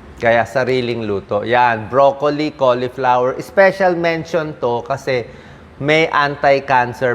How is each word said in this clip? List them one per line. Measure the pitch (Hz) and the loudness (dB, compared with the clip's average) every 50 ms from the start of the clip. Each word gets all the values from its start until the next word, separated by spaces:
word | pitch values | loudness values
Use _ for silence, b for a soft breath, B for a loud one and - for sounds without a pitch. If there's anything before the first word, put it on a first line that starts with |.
| - - - | -20 -20 -10
Kaya | - - 117 117 117 110 | -2 0 2 2 2 0
sariling | - - 131 127 123 131 127 120 117 120 117 113 | 0 -2 -2 -2 0 -2 -2 -2 -2 -4 -4 -4
luto. | 104 101 98 95 - 104 104 101 | -4 -4 -6 -4 -4 -4 -4 -2
Yan, | 110 120 123 123 123 117 110 107 90 | 0 2 2 2 2 0 -2 -4 -2
broccoli, | 117 135 139 139 135 139 147 147 147 147 151 151 - | 2 4 4 4 2 2 -2 -2 -2 -2 -4 -4 -2
cauliflower. | - 131 127 120 123 127 123 - - 131 127 123 123 123 131 - | 0 2 2 2 0 -2 -6 -4 -2 0 2 2 2 2 0 -2
Special | - - - - 202 196 190 185 190 196 180 175 | -4 -8 -4 2 4 4 4 4 2 0 0 0
mention | 165 170 170 165 165 156 - - 170 156 156 143 | 0 0 -2 -2 -2 -6 -4 -4 -4 -4 -4 -8
to | - - 123 120 120 110 | -4 -2 -2 -2 -2 -4
kasi | - 139 131 - 143 131 123 110 B B B B B B B B B B | -6 -8 -6 -4 -2 -2 -2 -4 B B B B B B B B B B
may | - 135 143 156 156 165 - | -6 0 2 2 2 2 2
anti-cancer | - - 143 143 143 139 - 143 139 139 135 - 135 127 123 123 120 - 131 123 | 0 0 0 0 -2 0 2 2 2 2 2 2 2 2 2 0 -2 -4 -2 -2